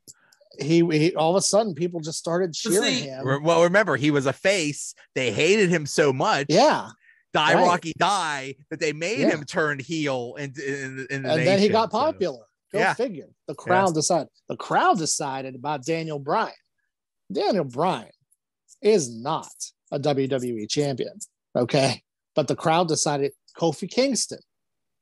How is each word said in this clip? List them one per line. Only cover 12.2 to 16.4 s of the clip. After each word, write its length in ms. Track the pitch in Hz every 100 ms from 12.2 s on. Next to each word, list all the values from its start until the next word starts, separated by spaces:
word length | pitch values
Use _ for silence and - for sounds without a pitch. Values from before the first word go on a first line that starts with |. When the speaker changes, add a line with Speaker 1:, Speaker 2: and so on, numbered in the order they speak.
| 180 123 - _ _
Speaker 1:
Go 60 | 196
Speaker 3:
Yeah. 140 | 180
Speaker 1:
figure. 360 | 151 247 160 113 _ -
The 60 |
Speaker 3:
Yeah. 100 | 139
Speaker 1:
crowd 300 | - 180 190
decided. 340 | 156 143 170 131 _ -
The 80 | -
crowd 400 | - 175 339 247
decided 580 | 151 - 147 135 135 127
about 300 | 143 147 127
Daniel 340 | 165 160 147
Bryan. 320 | 139 202